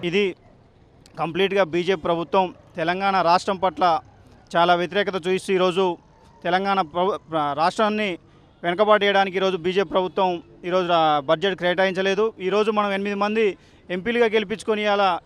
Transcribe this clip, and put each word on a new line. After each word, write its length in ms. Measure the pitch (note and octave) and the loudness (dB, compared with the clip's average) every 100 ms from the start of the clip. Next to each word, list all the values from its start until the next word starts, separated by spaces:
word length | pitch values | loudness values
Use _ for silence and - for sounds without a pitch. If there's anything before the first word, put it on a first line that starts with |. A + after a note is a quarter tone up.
ఇది 320 | F3 F3 G3 - - - _ _ - - - - | -2 0 -2 -4 -18 -20 _ _ -20 -20 -20 -8
కంప్లీట్గా 460 | D#3+ E3 F#3+ G3 | -6 -2 0 2
బీజేపీ 380 | F#3 E3 F3 F#3 | 0 0 -2 -2
ప్రభుత్వం 520 | E3+ E3+ E3+ G3 F3+ - - - | 0 -2 0 0 0 -6 -18 -6
తెలంగాణ 440 | D#3+ F3+ G3 F#3+ | -4 -2 0 2
రాష్ట్రం 360 | E3 F3+ - G3 | 4 2 2 -2
పట్ల 440 | F#3 D#3 F3+ D#3 - - - - - F3 | -2 0 0 0 -4 -20 -20 -20 -4 0
చాలా 180 | E3+ | 4
వ్యతిరేకత 400 | F3 F3 F#3 G3 | 2 2 -2 -2
చూపిస్తూ 380 | F#3+ F3 F#3 - | -2 -2 -2 0
ఈరోజు 420 | F#3+ F#3 E3+ F#3+ E3+ - - - - | 2 2 2 0 -2 -12 -20 -20 -8
తెలంగాణ 360 | F3 F3+ G3 G3 | -2 0 0 -2
ప్రభు-, 360 | E3 D#3+ F#3 E3 | -2 -2 -2 -2
ప్ర-, 360 | - D#3+ D3 | -6 -4 -2
రాష్ట్రాన్ని 680 | C#3+ E3 - G#3+ G#3+ G#3 E3+ - - _ _ | 0 -2 0 -2 0 -4 -6 -12 -20 _ _
వెనుకబాటు 420 | F3 F3 G#3 G#3+ | -6 0 4 4
చేయడానికి 320 | G3+ G3 G3 F3+ | 4 2 0 0
ఈరోజు 200 | F#3+ F#3 | -2 -2
బీజేపీ 340 | E3 F#3 F#3 | -2 -2 0
ప్రభుత్వం 520 | F#3+ G#3 - F#3+ F3 - - | -2 -2 -2 -2 -2 -10 -14
ఈరోజు 240 | F3+ F#3 F3 | -4 -2 2
రా-, 320 | E3+ D#3 D3 | 2 2 0
బడ్జెట్ 400 | C#3 D#3+ G3 F#3 | 0 0 0 -2
కేటాయించలేదు. 720 | F3 F3+ F#3+ F#3 F#3+ G3 A3 - | -2 2 0 0 -2 0 -2 -2
ఈరోజు 300 | F#3 G3+ G#3+ | -2 0 0
మనం 220 | G#3+ G#3 | 0 0
ఎనిమిది 220 | G3 G3+ | -2 -4
మంది 440 | G3+ G3+ G#3+ G#3+ F3 - - - | -2 -2 0 0 -2 -16 -20 -10
ఎంపీలుగా 360 | F3+ F#3 A#3+ A3+ | -6 -2 0 2
గెలిపించుకొని 560 | G#3+ G3 A3 - G#3+ | 2 -2 -8 -4 -2
ఇవాళ 360 | G#3 G3+ G3 E3 | 0 2 2 0